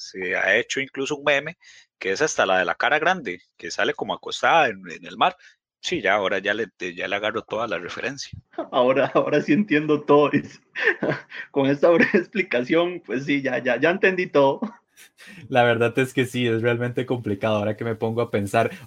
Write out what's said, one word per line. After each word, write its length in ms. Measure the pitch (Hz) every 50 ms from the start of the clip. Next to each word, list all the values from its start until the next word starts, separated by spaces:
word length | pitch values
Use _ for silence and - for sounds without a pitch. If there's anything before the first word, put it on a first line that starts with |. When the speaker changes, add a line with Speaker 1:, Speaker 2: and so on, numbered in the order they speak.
| - - -
Speaker 1:
se 220 | 95 92 92 92
ha 200 | 92 92 95 98 117
hecho 220 | 117 - - 135
incluso 360 | 135 131 - 135 135 131 151
un 80 | 139 143
meme, 340 | 151 143 139 147 160 175 _ _ - - - - _ _ -
que 140 | - 95
es 100 | 98 92
hasta 240 | 147 156 - - 107
la 140 | 95 92 92
de 60 | 92
la 100 | 85 85
cara 240 | - 113 120 143 151
grande, 420 | 156 170 190 185 135 98 90 90 - _ _ _
que 140 | - 85
sale 220 | - - 101 135 147
como 200 | - 135 104 87
acostada 540 | - - - - - - 123 151 165 147 120
en, 160 | 101 95 92 87
en 140 | 80 - 87
el 120 | 85 92 107
mar. 180 | 143 185 - - _ - _ _ _ _ _ _
Sí, 200 | - - 180 151
ya, 120 | 101 95 101
ahora 260 | 104 98 92 101 95
ya 140 | 95 101 104
le, 140 | 110 113 95 - - 90 90 85
ya 120 | 90 90 92
le 80 | 101
agarro 260 | 101 104 107 107 110
toda 260 | - - - 107 117 107
la 100 | 90 85
referencia. 540 | 87 82 - - - 120 139 143 - - - - - _ _ - 302 -
Speaker 2:
Ahora, 400 | - 131 123 127 131 135 123 123 -
ahora 260 | 156 - - 147 147
sí 120 | - - 147
entiendo 500 | 180 208 - 143 151 156 151 151 147 -
todo. 260 | - 147 147 147 139
<laughs> 1200 | 143 143 - - - - _ _ - - - 453 349 - - - 151 - - - - - - -
Con 140 | - 139 135
esta 240 | 135 143 143 - 170
breve 220 | 170 165 254 - -
explicación, 880 | 185 170 - - 202 180 - - 120 131 - 160 165 175 180 180 165 -
pues 200 | - 110 131 139
sí, 160 | 143 143 143
ya, 160 | 131 131 127 123
ya, 180 | 123 127 120 123
ya 100 | 139 165
entendí 380 | 185 196 - 190 185 180 180 175
todo. 340 | - 147 139 135 147 - - 214 - - _ _ _ - - - _ _ - - - - - -
Speaker 3:
La 140 | 135 123 120
verdad 340 | 120 117 113 117 117 113 135
es 160 | 131 127 -
que 120 | 135 123
sí, 220 | 123 - 123 123 117
es 140 | 113 113
realmente 440 | 113 120 120 113 120 123 120 - 123
complicado 520 | - 131 123 113 107 101 98 - 110 107 104
ahora 180 | 104 107 107
que 80 | - 120
me 120 | 117 110
pongo 260 | 107 117 113 113 117
a 100 | 117 113
pensar. 400 | - 107 101 98 - 117 110 95 - - -